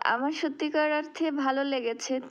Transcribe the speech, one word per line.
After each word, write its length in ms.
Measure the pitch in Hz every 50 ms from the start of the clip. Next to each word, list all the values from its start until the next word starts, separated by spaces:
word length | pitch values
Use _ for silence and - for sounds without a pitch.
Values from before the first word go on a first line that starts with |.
| -
আমার 280 | - 214 240 262 285 311
সত্যিকার 600 | 302 339 311 277 - 311 302 302 311 302 302 302
অর্থে 380 | 302 311 311 - - 320 320
ভালো 340 | 285 294 269 269 262 269 277
লেগেছে, 560 | 277 277 262 240 233 226 233 - - 262 262 254 -